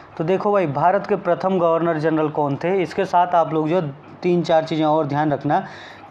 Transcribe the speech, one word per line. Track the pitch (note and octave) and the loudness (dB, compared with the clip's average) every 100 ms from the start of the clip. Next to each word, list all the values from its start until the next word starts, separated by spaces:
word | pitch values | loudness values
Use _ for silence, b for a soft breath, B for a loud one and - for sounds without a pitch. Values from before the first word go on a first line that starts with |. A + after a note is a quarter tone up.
| B - | B -6
तो | |
देखो | E3 F#3 G#3 | -2 0 2
भाई, | G3+ E3+ | 0 0
भारत | C#3 E3+ G3 G3 | 2 2 2 0
के | G3 | -2
प्रथम | E3+ E3+ F#3 F#3+ | 0 0 0 2
गवर्नर | E3+ E3 E3+ D#3+ | 2 2 0 0
जनरल | D#3+ D#3 D3+ | 0 0 0
कौन | D#3 C#3+ C#3 | -2 -2 -2
थे? | E3+ G3 | -2 -2
इसके | E3 - F#3 | -2 -4 0
साथ | F3+ F3 | 2 4
आप | F3 D3 | 2 2
लोग | D#3 D#3 | 0 0
जो | F3+ D3+ C#3 - - | 0 -2 -8 -16 -4
तीन | F3+ F3 | 0 2
चार | E3 D#3+ | 4 2
चीज़ें | D#3 D#3+ D#3 | 2 0 2
और | D#3 D3 | 2 0
ध्यान | C#3+ D3+ | 0 0
रखना। | C#3 D3 E3 G3+ B B B - | -2 0 -2 -2 B B B -4